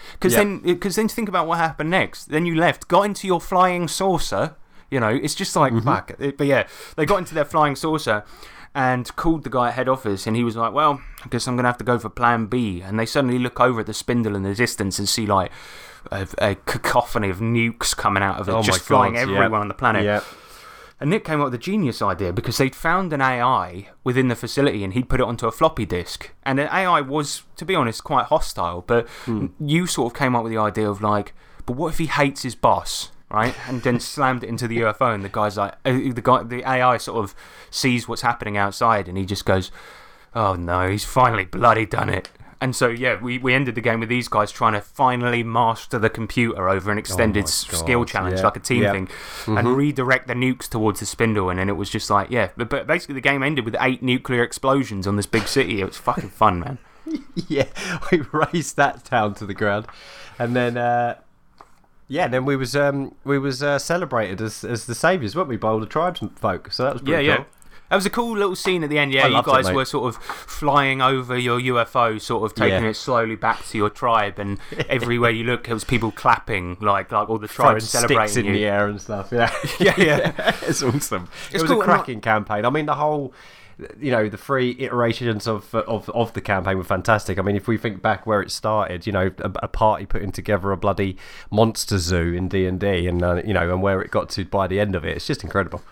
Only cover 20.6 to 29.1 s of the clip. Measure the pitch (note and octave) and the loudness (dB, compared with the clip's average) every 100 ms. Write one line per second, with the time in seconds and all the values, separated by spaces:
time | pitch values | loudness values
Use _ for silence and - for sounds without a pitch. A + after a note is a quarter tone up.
20.6 | - - - - C#3+ G#3 - D3+ C#3 A#2+ | -20 -20 -20 -6 -2 0 0 -2 0 -2
21.6 | - G#3+ D3 - G#2 F2+ F#2 F#2 - - | -2 0 0 0 -2 -2 -2 -2 -2 0
22.6 | C3+ - E3 F3+ F#3 D3 C3 B2 B2 A#2+ | 0 0 0 0 0 0 0 2 2 2
23.6 | F2+ F2+ G2 - C3 B2 B2+ A#2 A#2+ - | -2 -10 -16 -6 0 2 2 0 -2 0
24.6 | C#3 A#2+ F#2+ A2+ B2+ B2+ A#2+ A#2 A#2 - | 0 0 -2 -2 0 2 2 -2 -4 2
25.6 | D#3+ C#3+ G2+ F2 E2+ - - - C#3 C3+ | 2 2 -4 -4 -6 -12 -14 -8 -2 0
26.6 | D3 F3+ F#3 E3 C3+ D3+ C#3+ - - - | 0 0 2 2 0 -2 -2 -6 -12 -10
27.6 | E3+ F3+ A#2 - - C3+ A2 D#3 - - | -2 0 0 -2 -2 0 2 2 2 -2
28.6 | F2 F2 - A#2+ A2+ | -4 -4 2 2 2